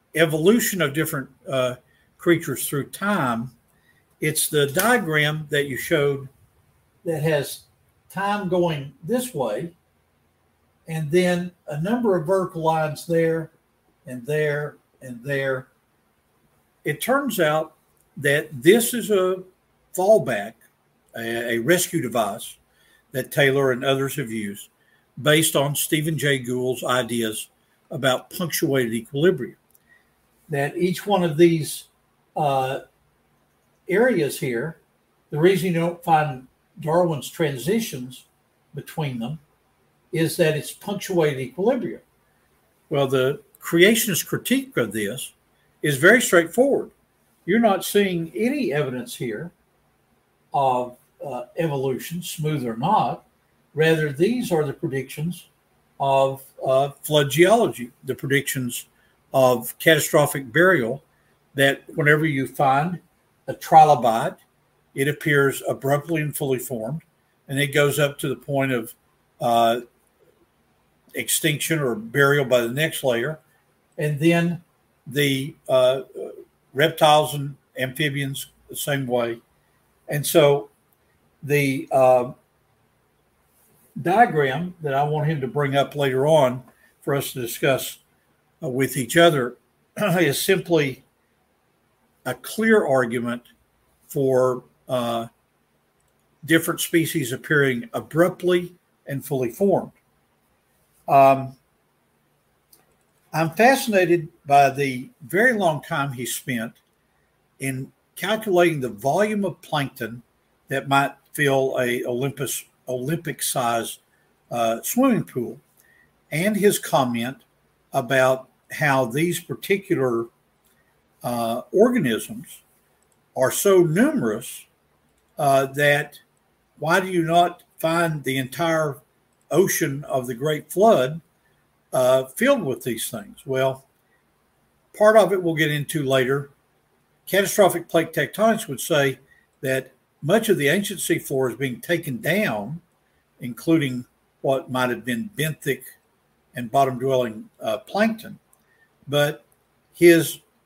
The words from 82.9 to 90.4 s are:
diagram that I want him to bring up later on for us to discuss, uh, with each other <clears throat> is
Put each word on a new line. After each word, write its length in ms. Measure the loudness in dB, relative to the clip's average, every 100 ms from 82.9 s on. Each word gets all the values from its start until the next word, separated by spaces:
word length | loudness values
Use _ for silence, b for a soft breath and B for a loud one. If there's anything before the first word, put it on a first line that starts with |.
| _ _ _ _ _ _ _ _ _ _ -8
diagram 720 | -2 4 4 4 0 0 -6 -8
that 120 | -4
I 100 | -2
want 240 | 0 0 -2
him 140 | -2
to 60 | -4
bring 280 | -2 0 0
up 200 | -2 0
later 300 | 0 2 4
on 380 | 4 4 0 -10 b b b
for 140 | -4 -4
us 180 | -4
to 80 | -8
discuss, 580 | -8 -2 0 0 -2 -12 _ _ _ _ _ _
uh, 60 | -6
with 260 | -2 -2 -2
each 220 | -2 4
other 400 | 4 4 -4 -8 _ _
<clears throat> 200 | _ -4
is 440 | 0 2 2 0